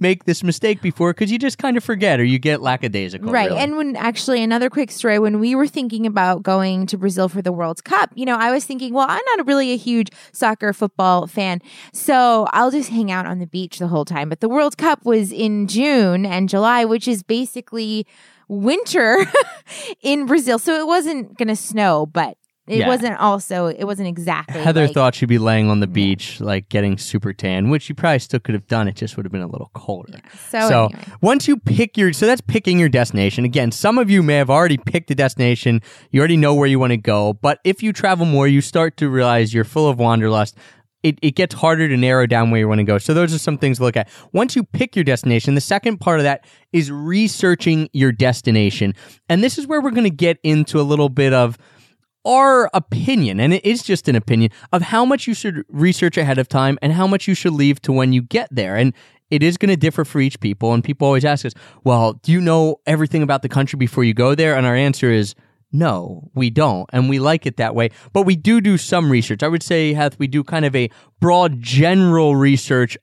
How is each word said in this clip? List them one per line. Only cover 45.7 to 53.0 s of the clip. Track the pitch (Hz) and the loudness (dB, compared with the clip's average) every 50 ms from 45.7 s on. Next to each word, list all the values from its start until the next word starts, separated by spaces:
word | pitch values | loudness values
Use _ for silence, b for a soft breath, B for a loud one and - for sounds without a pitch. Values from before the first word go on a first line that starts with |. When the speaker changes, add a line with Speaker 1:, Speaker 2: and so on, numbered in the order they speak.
| 190 202 - 233 220 180 | -2 -2 0 -2 -4 -2
Speaker 1:
part | - 185 170 156 | -2 0 0 2
of | 143 | 2
that | 143 139 135 b b b b b b - | 0 -2 -4 b b b b b b -2
is | 170 160 139 | -2 -2 -2
researching | 143 143 147 160 180 202 220 214 - - - 180 175 160 - 170 160 156 156 - - | -4 -8 -6 -2 0 0 0 0 0 0 2 2 2 2 2 0 0 0 0 -2 0
your | 135 135 135 120 | 0 2 2 2
destination. | 107 131 127 123 - - - 110 110 104 101 98 - 107 98 98 B B B B B B - | 2 2 0 0 0 0 0 2 4 2 2 0 0 -2 -2 -2 B B B B B B -2
And | 165 175 214 | 0 2 2
this | 262 - | 0 0
is | - 285 | -2 -6
where | 269 311 302 | -4 -4 -2
we're | 262 285 226 | -2 -2 0
gonna | 240 233 202 | 0 0 0
get | 160 139 165 170 165 - - | 0 0 0 0 0 0 0
into | 156 156 156 151 - - 156 | 0 2 2 0 0 0 -2
a | 147 | 0
little | 143 151 147 147 143 | 0 2 2 0 0
bit | 127 127 143 135 131 | 0 0 2 2 4
of | 127 123 120 120 - b b b b b b b b b _ _ _ - | 2 2 0 -2 -6 b b b b b b b b b _ _ _ -2
our | - 247 262 269 269 269 254 233 - - | 2 4 4 6 6 4 4 2 2 0
opinion, | 190 160 - - 113 | -2 -2 -2 -4 -4